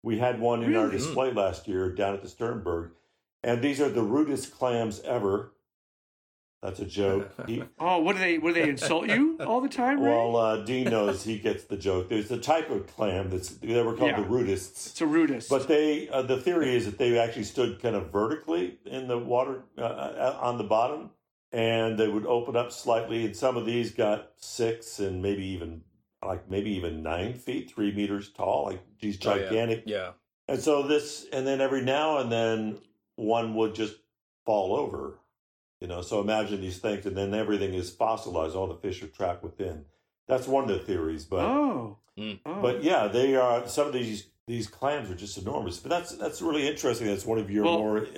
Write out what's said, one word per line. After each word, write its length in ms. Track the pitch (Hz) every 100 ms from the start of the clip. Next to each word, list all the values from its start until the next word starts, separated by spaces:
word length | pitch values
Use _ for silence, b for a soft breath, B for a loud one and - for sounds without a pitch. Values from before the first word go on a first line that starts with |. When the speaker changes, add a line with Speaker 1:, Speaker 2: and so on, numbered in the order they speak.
Speaker 1:
We 160 | 113 107
had 220 | 123 113
one 220 | 117 117
in 100 | 117 -
our 100 | 320
Speaker 2:
Really? 120 | -
Speaker 1:
display 340 | 143 127 131
last 340 | 113 95 85 -
year 240 | 92 92
down 200 | 90 98
at 80 | 98
the 60 | 92
Sternberg, 640 | - 117 117 87 85 85 b b b b _
and 180 | 120 120
these 180 | 143 135
are 80 | 143
the 140 | 123
rudest 500 | 107 135 147 135 -
clams 480 | - 127 117 110 101
ever. 520 | - 120 101 101 120 _ _ _ _ _ _ _ _ _ _ _
That's 160 | 98 92
a 60 |
joke. 460 | 95 98 98 95 98 -
Speaker 3:
<laughs> 80 | -
Speaker 1:
He 140 | 117 - _
Speaker 2:
Oh, 220 | 170 180
what 120 | 160 190
do 20 |
they, 180 | 185 165
what 180 | 160
do 80 | 170
they 60 | 156
insult 400 | 135 143 160 208
you 300 | 214 311 320
all 220 | - 240
the 60 | 277
time, 300 | - 247 277
Ray? 100 | -
Speaker 1:
Well, 260 | 117 117 117
uh, 200 | 110 110
Dean 320 | 101 127 120
knows 340 | 113 101 95
he 140 | 113 104
gets 260 | 110 98
the 140 | - 98
joke. 320 | 98 92 92
There's 180 | 110 104
the 80 | 120
type 300 | - 160 156
of 180 | 107 -
clam 440 | - 107 92 92
that's, 180 | 92 -
they 340 | - 107 117
were 120 | 117
called 160 | - 127
Speaker 2:
Yeah. 100 | 120
Speaker 1:
the 60 | 95
rudists. 640 | 127 98 95 - - -
Speaker 2:
It's 100 | -
a 60 | 160
rudist. 420 | 160 156 123 -
Speaker 1:
But 200 | 135 -
they, 420 | 151 151 151 -
uh, 100 | 135
the 160 | 120 127
theory 380 | 180 175 135 123
is 80 |
that 140 | 104 101
they 200 | 123 120
actually 260 | 117 110
stood 360 | 101 - 117 92
kind 160 | 120 104
of 160 | 85
vertically 680 | 101 110 156 - 170 180 -
in 240 | - 131 131
the 80 | 120
water, 440 | 120 123 135 127 - -
uh, 40 |
uh, 540 | 117 127 139 - 127 -
on 160 | 123 120
the 60 |
bottom, 460 | 101 110 123 151 165 _ _ _ _
and 480 | 120 113 113 113 110
they 100 | 107
would 180 | 104 107
open 300 | 120 120 117
up 160 | 120
slightly. 520 | - 123 113 113 117
And 100 | 110
some 220 | 101 135 123
of 80 |
these 280 | 110 120 113
got 400 | 113 107 104 - _
six 640 | - - 117 113 - -
and 220 | 98 92
maybe 240 | 98 101 95
even, 340 | 92 82 80 - _ _ _
like, 280 | 95 87 -
maybe 220 | 98 107
even 300 | 95 85 80
nine 300 | 80 85 107
feet, 380 | 127 - 92 -
three 200 | - 101
meters 400 | 98 101 101 101
tall, 340 | - 95 135 104
like 160 | 92 - _
these 180 | 107 95
Speaker 3:
Oh, 100 | 110
yeah. 100 | 101
Speaker 1:
gigantic. 400 | 98 110 117 113 110
Speaker 3:
Yeah. 240 | 101 90 - _ _ -
Speaker 1:
And 140 | 135
so 220 | 151 143
this, 440 | 143 151 147 - -
and 140 | 135 135
then 160 | 135
every 180 | 135 135
now 380 | 131 139 156 147
and 120 | 120
then 480 | 113 113 110 107 110 _ _ _ -
one 380 | 107 117 113
would 200 | 110 110
just 200 | 107 107 - _ _ _ _
fall 300 | - 104 95 120
over, 420 | 135 69 67 - _ _ _ _ _ _
you 60 | 87
know. 160 | 87
So 180 | 90 107
imagine 400 | 101 110 101 101
these 180 | 92 90
things, 280 | 110 101 101
and 100 | 92
then 180 | 98
everything 380 | 104 104 101 98
is 140 | 92 87
fossilized. 680 | - 110 110 - 85 80 92
All 100 | 92
the 80 |
fish 280 | 85 101 90
are 40 | 82
trapped 340 | - 92 87
within. 400 | 85 - 92 78 73 _ _ _ -
That's 220 | 131 127
one 160 | 135
of 60 | 120
the 80 | 95
theories, 440 | - 90 80 80
but 160 | 76 92
Speaker 2:
Oh. 540 | 208 277 285 131 110 104 _ -
Speaker 3:
Mm. 220 | 107 98
Speaker 2:
Oh. 160 | - 190
Speaker 1:
but 220 | 120 123
yeah, 240 | 156 170 104
they 300 | 120 135 135
are. 320 | 123 120 123
Some 180 | - 147
of 60 |
these, 340 | 127 113 104 - _ -
these 180 | 120 107
clams 420 | - 135 147 104
are 40 |
just 240 | 87 101 98
enormous. 400 | 98 143 180 -
But 120 | -
that's, 260 | 175 175 -
that's 260 | 165 -
really 240 | 165 151 139
interesting. 400 | 147 139 113 110
That's 180 | 98 110
one 120 | 113
of 120 | 98
your 140 | 104
Speaker 2:
Well 140 | 156 170
Speaker 1:
more, 280 | 107 107 107